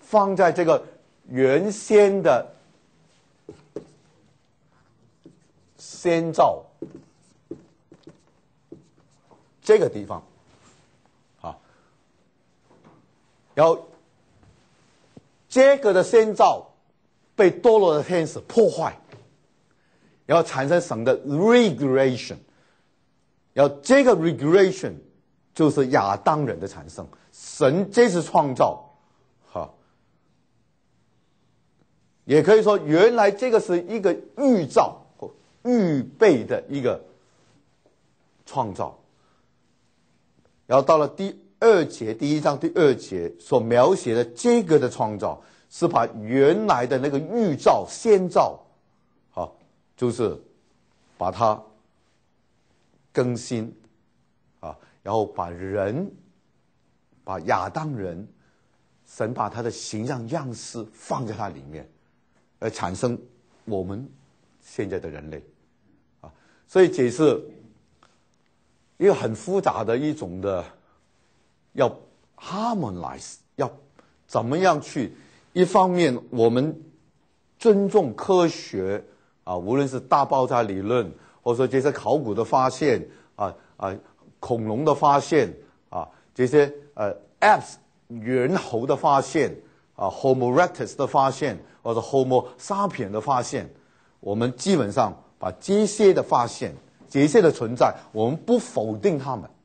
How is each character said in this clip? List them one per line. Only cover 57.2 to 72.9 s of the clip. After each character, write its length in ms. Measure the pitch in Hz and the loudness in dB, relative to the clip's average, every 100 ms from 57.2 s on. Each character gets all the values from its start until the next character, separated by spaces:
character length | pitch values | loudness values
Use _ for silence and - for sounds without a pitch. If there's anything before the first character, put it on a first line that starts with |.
把 160 | - 92 | -12 -8
亚 300 | 87 104 92 | -2 -2 -4
当 260 | 120 156 123 | -8 -10 -10
人， 320 | 92 85 107 _ _ _ _ _ _ _ _ | -10 -12 -16 _ _ _ _ _ _ _ _
神 260 | - 110 | -8 -8
把 160 | 92 104 | -4 -6
他 140 | 113 | -6
的 80 | 117 | -10
形 360 | - - 107 120 | -10 -12 -10 -8
象 220 | 131 113 | -10 -8
样 240 | 156 135 | -8 -10
式 320 | 113 - 117 107 | -14 -14 -16 -16
放 340 | _ - 151 117 | _ -10 -8 -8
在 60 | |
他 160 | 107 101 | -10 -12
里 140 | 73 69 | -12 -18
面， 180 | 76 - _ _ _ _ _ _ - | -20 -20 _ _ _ _ _ _ -10
而 100 | - | -10
产 260 | - 90 | -8 -8
生 240 | 92 123 120 - _ _ _ | -4 -6 -6 -12 _ _ _
我 180 | - 101 | -10 -8
们 240 | 92 104 139 _ _ _ _ _ | -8 -10 -14 _ _ _ _ _
现 300 | _ - 101 | _ -10 -8
在 80 | 90 | -8
的 100 | 82 | -10
人 220 | 73 78 | -16 -16
类， 120 | 76 - _ _ _ _ _ _ _ | -18 -20 _ _ _ _ _ _ _
啊， 100 | - _ _ _ _ | -20 _ _ _ _
所 140 | 185 | 2
以 80 | 175 | 4
这 200 | - 123 | 2 -2
是 320 | 110 151 120 - - - _ _ _ _ _ _ _ _ _ _ _ _ - | 2 2 0 -6 -20 -20 _ _ _ _ _ _ _ _ _ _ _ _ 0
一 80 | 196 | 0
个 80 | |
很 200 | 185 113 | 2 -2
复 240 | 110 - 196 | -6 -4 -2
杂 200 | 185 113 | -2 -4
的 140 | 107 120 | -4 -2
一 160 | 151 | -4
种 300 | 151 90 92 | -6 -10 -8
的， 200 | 98 92 87 _ _ _ _ _ _ _ _ _ _ | -6 -6 -8 _ _ _ _ _ _ _ _ _ _
要 260 | - 123 131 - _ _ _ | -2 -2 -4 -20 _ _ _
harmonize， 1000 | - 185 226 220 123 | -12 -6 -4 -4 -6